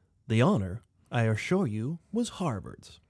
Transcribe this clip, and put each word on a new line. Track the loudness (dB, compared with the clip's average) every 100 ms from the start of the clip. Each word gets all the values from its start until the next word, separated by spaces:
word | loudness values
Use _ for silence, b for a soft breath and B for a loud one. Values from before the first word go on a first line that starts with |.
| b _ 0
"The | 4
honor, | 4 4 0 -6 -12 _ -4
I | 0
assure | 2 0 0 0 0
you, | -2 -4 -8 _
was | -4 -4
Harvard's," | -4 -4 -4 -8 -16 -20 -20 _